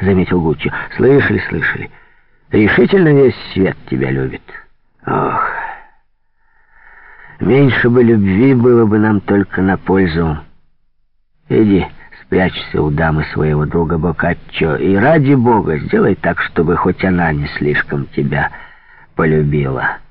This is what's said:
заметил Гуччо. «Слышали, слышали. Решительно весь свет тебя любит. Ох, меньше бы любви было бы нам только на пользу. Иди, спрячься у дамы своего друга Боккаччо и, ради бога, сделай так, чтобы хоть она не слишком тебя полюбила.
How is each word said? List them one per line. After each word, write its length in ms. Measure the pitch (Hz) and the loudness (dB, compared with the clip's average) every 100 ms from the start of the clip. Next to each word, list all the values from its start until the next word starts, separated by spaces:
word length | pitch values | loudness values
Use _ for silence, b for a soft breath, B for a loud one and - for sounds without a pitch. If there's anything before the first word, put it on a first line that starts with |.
заметил 400 | 92 92 85 90 | 0 0 0 0
Гуччо. 300 | 80 71 - B B - | 0 -2 -4 B B 0
«Слышали, 420 | 120 139 90 104 - | 2 4 2 -2 -4
слышали. 420 | 85 - - - b b b b b _ | -4 -4 -6 -12 b b b b b _
Решительно 580 | - 202 - - 196 160 | 2 2 2 4 4 4
весь 280 | 143 131 - - | 6 4 2 -6
свет 240 | 95 92 - - | -2 -2 -2 -8
тебя 220 | 65 65 | -4 -2
любит. 320 | 67 65 62 - - - _ _ _ - | -4 -6 -8 -16 -20 -20 _ _ _ -6
Ох, 440 | - - B B 906 B B B B _ _ _ _ B B B B B B B B B - | -4 -2 B B -6 B B B B _ _ _ _ B B B B B B B B B -6
меньше 480 | 92 135 139 107 120 | 0 4 4 2 2
бы 140 | 120 | 4
любви 520 | 117 113 98 95 135 | 4 4 2 4 4
было 320 | 131 123 120 113 | 4 4 4 4
бы 120 | 107 | 2
нам 220 | 107 104 | 2 0
только 420 | - 101 95 - | 0 0 0 -2
на 140 | 95 92 | 0 -2
пользу. 640 | - 95 92 80 82 76 - - _ _ _ _ _ _ _ _ - | 0 0 0 0 -2 -4 -10 -20 _ _ _ _ _ _ _ _ -4
Иди, 380 | - 107 98 80 B B - | 0 2 2 -2 B B -20
спрячься 580 | - 92 92 - - - | -4 -2 -2 -4 -6 -4
у 80 | 76 | -2
дамы 340 | 73 80 78 76 | 0 0 -2 -4
своего 340 | - 78 76 73 | -4 -2 -2 -2
друга 320 | 85 82 85 | -2 -2 -2
Боккаччо 760 | 87 78 82 80 - - 80 69 | -2 -2 -4 -4 -8 -4 -4 -2
и, 180 | 92 98 | 0 0
ради 380 | 127 165 135 | 2 2 2
бога, 440 | 139 120 110 85 76 | 2 2 2 0 -4
сделай 360 | 71 110 110 | -2 0 0
так, 260 | 92 85 80 | 0 -2 -4
чтобы 360 | - - 135 147 | -4 -2 0 0
хоть 280 | 185 - | -2 -2
она 280 | 95 90 82 | -2 0 -2
не 140 | 73 73 - | -2 -6 -4
слишком 480 | 73 73 - 76 65 | -2 -2 -4 -6 -6
тебя 440 | - 71 71 67 B B B B B B | -6 -4 -4 -6 B B B B B B
полюбила. 840 | - 82 78 73 73 67 65 64 - - | -4 0 0 0 -2 -4 -4 -6 -8 -14